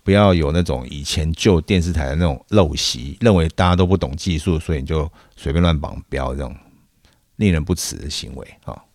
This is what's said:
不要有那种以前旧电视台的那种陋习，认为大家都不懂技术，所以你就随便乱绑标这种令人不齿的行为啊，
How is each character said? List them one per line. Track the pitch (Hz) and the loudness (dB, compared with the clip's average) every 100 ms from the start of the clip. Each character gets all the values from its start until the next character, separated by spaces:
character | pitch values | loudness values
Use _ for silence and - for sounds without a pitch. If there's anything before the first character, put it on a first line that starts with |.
不 | - | 0
要 | 101 101 | 4 6
有 | 87 73 | 4 2
那 | 82 | 0
种 | 82 64 64 | -2 -4 -8
以 | 73 | -10
前 | 73 - 78 | -6 -4 -2
旧 | 80 110 85 | 0 2 2
电 | - 95 | 2 0
视 | 82 | 0
台 | 78 67 | -2 -2
的 | 76 | 0
那 | |
种 | 87 67 - | -2 -2 0
陋 | 104 82 - | 2 2 0
习， | - - 69 - | -4 -6 -8 -2
认 | 113 92 | 2 4
为 | 80 | 2
大 | - 90 | 2 2
家 | 90 | 4
都 | 90 | 4
不 | 92 | 2
懂 | 69 71 | 0 -4
技 | - 78 | -4 -2
术， | - 80 | 0 -2
所 | - | -2
以 | 78 | -4
你 | |
就 | 67 78 76 - _ _ | -2 -4 -4 -8 _ _
随 | 78 | -4
便 | 78 | 2
乱 | 87 76 | 2 2
绑 | 69 - - | -2 -10 -8
标 | 67 64 | -6 -4
这 | 67 | -6
种 | 64 - - _ _ _ _ _ _ - | -8 -12 -20 _ _ _ _ _ _ -2
令 | 104 | 2
人 | 80 | 2
不 | 78 | 0
齿 | 87 - | -2 -4
的 | - 73 | -10 -10
行 | - - | -10 -10
为 | 65 - - | -14 -16 -16
啊， | - - - | -16 -16 -18